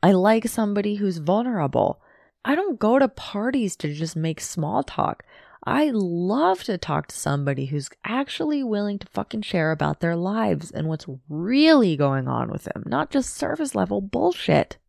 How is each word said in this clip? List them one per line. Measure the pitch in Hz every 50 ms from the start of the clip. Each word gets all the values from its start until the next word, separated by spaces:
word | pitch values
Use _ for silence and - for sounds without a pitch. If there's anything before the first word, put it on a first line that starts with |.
I | - 180
like | 202 185 185 208 220 226 220 226
somebody | - - 220 208 202 208 202 208 208
who's | 202 202 196 180 165
vulnerable. | 151 151 185 214 240 254 240 202 151 139 - 131 101 95 - _ _ _ _ _ _ _ _ _ _
I | 233 277
don't | 320 392 415 294 214
go | - 214 233 269
to | 277 247
parties | - - - - - 202 208 247 262 277 226 196 - _
to | - 151 147
just | 147 160 160 -
make | 165 156 165 160 -
small | - - - - 151 151 196 - 277
talk. | - - - - - - _ - _ - - - - - - - -
I | - 262 302 302
love | 254 220 196 180 170 170 175 180 208 262 311 359 381 359 -
to | - 214 175
talk | - - 156 151 147 _
to | -
somebody | - - 151 143 143 143 143 139 131 135
who's | 135 143 147 135 - - _ _
actually | - 220 254 277 277 - - 330 302 302 285 269
willing | 240 214 208 202 208 208 202
to | - -
fucking | _ - 202 _ - 220
share | 208 - - 180 160 156
about | 160 156 156 147 151 -
their | - 170 170
lives | 170 175 190 208 220 226 208 175 147 147 -
and | - - 151 160
what's | 160 151 - - 135 131 _ _
really | 151 151 170 196 247 277 302 320 320 285 233 190 160 139
going | 143 139 135 135 131 131
on | 131 117 123 117
with | - - -
them, | - - - -
not | - - - - -
just | - 277 254 - -
surface | - - - - 311 320 269 -
level | 208 190 180 202 208
bullshit. | 196 196 - 240 302 349 359 - - - 165 147 - - - _ _